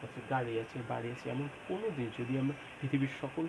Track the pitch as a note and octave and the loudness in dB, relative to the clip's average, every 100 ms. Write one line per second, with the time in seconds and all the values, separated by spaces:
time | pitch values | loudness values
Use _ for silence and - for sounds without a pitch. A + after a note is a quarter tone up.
0 | A2+ - - C3 A#2+ A2+ A2 C3 A#2 A#2 | -8 -8 0 2 4 0 0 -4 -2 -2
1 | A#2 B2 B2+ C3+ C#3+ - - F#3 A3 D3 | -2 -4 -2 0 -2 -4 -2 0 0 0
2 | A#2 A2+ A#2+ C3+ C3+ C#3+ - - C3+ C#3 | 0 0 0 4 4 0 -8 -4 2 4
3 | C3+ - C#3 - | 4 0 -2 0